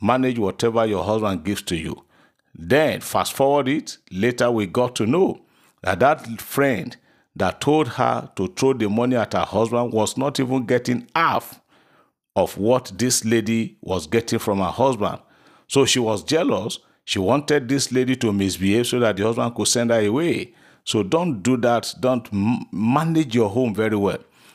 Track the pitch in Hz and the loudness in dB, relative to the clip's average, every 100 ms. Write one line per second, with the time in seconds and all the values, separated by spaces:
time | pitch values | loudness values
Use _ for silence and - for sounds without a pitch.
0 | 101 131 131 117 95 - 117 113 110 95 | 0 2 2 0 -2 0 0 2 0 0
1 | 92 110 107 90 92 101 - 82 80 - | 0 0 0 -2 -4 -6 -4 -6 -6 -10
2 | _ _ _ _ _ - 85 139 147 95 | _ _ _ _ _ -10 0 2 2 -2
3 | - 98 90 - 139 143 131 151 - - | -4 -2 -2 0 2 2 0 -2 -4 -16
4 | - 92 120 123 123 113 95 123 123 - | -10 -2 -2 2 0 0 0 0 0 0
5 | 107 170 - - _ _ _ _ 92 92 | 0 2 0 -2 _ _ _ _ -2 2
6 | 135 156 117 110 - 135 139 101 - - | 4 2 -4 -12 -6 0 0 0 -6 -14
7 | _ _ _ - 92 - 143 156 139 - | _ _ _ -2 -2 0 2 2 2 0
8 | 120 120 127 - 92 - 135 123 104 110 | 0 0 -6 -6 -4 0 2 2 0 0
9 | 127 120 101 95 - 98 113 120 120 110 | 2 0 0 -2 0 0 0 0 0 0
10 | 107 - 143 135 127 131 117 123 123 123 | 0 0 -4 -2 -2 -2 0 0 0 -4
11 | - 160 160 104 - - _ _ _ _ | -2 0 0 0 -4 -20 _ _ _ _
12 | _ _ _ 101 87 95 107 127 123 95 | _ _ _ -2 0 0 2 2 0 -4
13 | 123 - 110 117 107 113 107 - - 92 | 0 0 2 2 2 -2 -2 -8 -6 -6
14 | 76 113 - 113 110 98 90 - 135 113 | 0 -2 0 -2 0 0 0 2 0 2
15 | 98 - _ _ _ _ - 139 131 127 | -4 -6 _ _ _ _ -2 2 4 2
16 | 110 104 - 156 226 98 110 - _ _ | 0 -2 0 0 0 -2 -4 -10 _ _
17 | - 101 95 139 147 147 120 139 - 127 | -6 -2 2 0 2 0 0 -2 0 0
18 | 127 131 117 101 98 90 98 110 120 123 | 0 0 0 2 0 0 2 2 2 2
19 | 113 95 107 117 120 117 101 120 117 117 | 2 2 -2 0 -4 -2 0 0 2 2
20 | 104 131 170 113 - _ - _ - 107 | 2 0 0 -2 -6 _ -20 _ -2 0
21 | 95 160 175 107 104 127 120 117 - - | 2 0 0 0 0 2 2 2 -2 -4
22 | 107 123 - 101 107 120 - 90 113 147 | 0 0 -2 -2 0 -2 -4 -2 0 0
23 | 165 160 143 120 104 113 123 98 110 107 | 2 0 2 2 2 2 0 0 0 2
24 | 95 82 - _ - | 0 -2 -10 _ -20